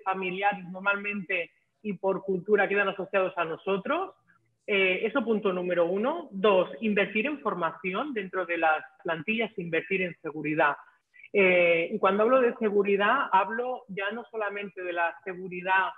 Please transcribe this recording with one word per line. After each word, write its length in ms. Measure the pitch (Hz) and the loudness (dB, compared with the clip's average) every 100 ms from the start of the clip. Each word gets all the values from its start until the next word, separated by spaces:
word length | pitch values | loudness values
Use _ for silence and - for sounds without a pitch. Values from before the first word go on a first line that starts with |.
familiares 640 | - 190 185 180 202 196 175 | -4 -4 -4 -2 -2 -2 -6
normalmente 800 | 185 196 202 208 208 180 185 160 _ _ _ | -6 -2 -2 -2 -6 -4 -4 -4 _ _ _
y 100 | 214 | -8
por 300 | 185 190 185 | -4 -2 -2
cultura 440 | 190 185 175 208 190 | -2 -4 2 2 4
quedan 220 | 196 196 | 2 0
asociados 440 | 185 180 202 185 175 | -2 -2 0 0 -2
a 80 | 165 | -4
nosotros. 720 | 160 - 196 208 302 - - _ _ _ _ - | -4 -2 -2 0 -2 -4 -10 _ _ _ _ -2
Eh, 340 | 202 190 185 | 2 2 2
eso 200 | 220 214 | 0 0
punto 280 | 220 214 208 | 0 0 0
número 320 | 180 180 175 170 | 0 0 2 2
uno. 440 | 190 233 339 311 | 2 -2 -2 -6
Dos, 380 | 196 214 190 175 - | 0 4 6 4 0
invertir 440 | 226 208 196 214 240 | 0 2 2 0 -2
en 140 | 302 | -2
formación 720 | 214 180 165 160 185 190 294 | -4 -2 -2 -4 -6 -4 -4
dentro 320 | 233 190 185 175 | -6 -6 -4 -4
de 120 | 170 | 2
las 260 | 160 156 - _ | 2 2 -2 _
plantillas, 480 | - 165 - 220 220 - | -6 -6 -4 -4 -4 -6
invertir 440 | 170 160 160 190 | -4 -4 -2 -2
en 120 | 180 160 | -2 -6
seguridad. 540 | 165 151 151 151 151 139 - _ _ - - | -10 -6 -2 2 2 0 -8 _ _ -20 -2
Eh, 560 | 202 190 180 175 165 170 | 2 4 6 6 4 0
y 80 | 214 | 0
cuando 240 | 196 196 | 2 4
hablo 180 | 220 262 | 4 4
de 140 | 240 - | 4 2
seguridad, 720 | 220 202 196 202 202 262 277 | 0 2 2 2 4 2 2
hablo 520 | 190 202 226 247 254 - | 2 2 -2 -4 -6 -8
ya 240 | 190 196 | -8 -6
no 140 | 226 226 | -6 -8
solamente 520 | 226 202 202 202 185 | -6 -6 -6 -10 -8
de 100 | 180 | -6
la 220 | 175 170 165 | -2 -2 -2
seguridad 680 | - 180 185 180 180 190 185 | -10 -10 -10 -6 0 2 2